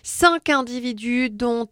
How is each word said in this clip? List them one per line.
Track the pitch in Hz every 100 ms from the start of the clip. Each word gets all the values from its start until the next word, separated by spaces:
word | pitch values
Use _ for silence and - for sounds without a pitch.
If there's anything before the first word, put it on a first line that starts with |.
| -
Cinq | - 349 339 -
individus, | 277 240 247 247 214 233 247 254
dont | 208 240 233 226